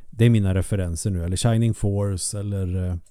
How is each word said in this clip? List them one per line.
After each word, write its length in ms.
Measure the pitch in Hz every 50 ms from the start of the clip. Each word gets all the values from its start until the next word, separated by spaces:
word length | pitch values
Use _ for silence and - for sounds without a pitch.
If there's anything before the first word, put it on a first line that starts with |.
| - -
det 160 | - - 113
är 40 | 120
mina 240 | 117 110 98 95 95
referenser 580 | 95 95 - 110 101 90 85 82 80 - 107
nu, 120 | 95 87 85
eller 140 | 87 92 -
Shining 360 | - 120 113 113 117 113 107
Force 640 | - - 104 101 101 101 101 98 87 - - - 104
eller, 480 | 101 101 101 98 95 90 90 92 92 90
eh, 60 | 87 85 - -